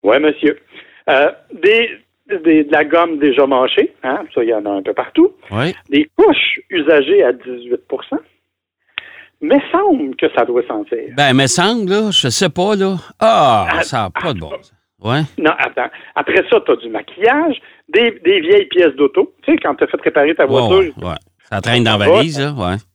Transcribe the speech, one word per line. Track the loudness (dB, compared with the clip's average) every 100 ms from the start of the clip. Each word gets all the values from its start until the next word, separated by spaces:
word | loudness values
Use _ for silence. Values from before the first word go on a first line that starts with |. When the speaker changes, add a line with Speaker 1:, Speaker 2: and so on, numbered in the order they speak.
Speaker 1:
Ouais, | 2 2
monsieur. | 2 0 -2 -2 _ -20 -20 _ -2
Euh, | 0 0 -2 _
des, | -2 2 2 0 -8 _ _ _ -2
des, | 2 4
de | 4
la | 0 2
gomme | 0 0 0
déjà | 0 2 2
mâchée, | 2 0 0 -2 _
hein, | -6 -6 -6
ça, | -4
il | -2
y |
en | -2 -4
a |
un | -6
peu | -4 -6
partout. | -2 2 2 0 -8
Speaker 2:
Ouais. | -4 -4 -6 _
Speaker 1:
Des | -2 0 2
couches | 2 4 -2 -6 _
usagées | -4 2 2 4 2
à | 2
dix-huit | 0 -10 -14 -8 -8 _
pour | -12 -8
cent. | -10 _ _ _ _ _ _ _ -20 -18 -20 -20 _
Mais | 0 0 2
semble | -2 0 0 -2 -2
que | -2 0
ça |
doit | 0 -2 -4
sentir. | -8 -6 -8 -6 -2
Speaker 2:
Ben, | 2
mais | 2 2
semble, | 0 0 -2 -2
là, | -2 0
je | 0 0
sais | -2 -2
pas, | 0 -2 0
là. | -2 -4 -10 _
Ah, | 2 4 4 2 0
Speaker 1:
Ah, | -4
Speaker 2:
ça | -4 -4
n'a | -4
pas | -4 -6
de | -6
bon | -10
Speaker 1:
ah, | -16
Speaker 2:
sens. | _ _ _ _
Ouais. | -4 -2 -4 -2
Speaker 1:
Non, | -2 0
attends. | -4 -4 -8 -10 -10 -6
Après | -2 -2 2
ça, | 0 0
t'as | -2
du | -4
maquillage, | -12 -12 -2 0 2 -2 -4 -12 _ _
des, | 0 0 0 0
des | 0
vieilles | 4 2 2
pièces | 2 2 2
d'auto. | 0 2 -2 _
Tu | -2
sais, | 0
quand | -2 -2
t'as | -4
fait | -2
réparer | -2 0 0 2
ta | 0
Speaker 2:
Ouais, | 2
Speaker 1:
voiture. | 2 2 2 -4
Speaker 2:
ouais, | -10
ouais. | -10 _ _ _
Ça | -6
traîne | 0 0 2
dans | 2
la | 4
Speaker 1:
Ouais. | 2
Speaker 2:
valise, | 2 -4
là, | -6
ouais. | -4 -6 -6 _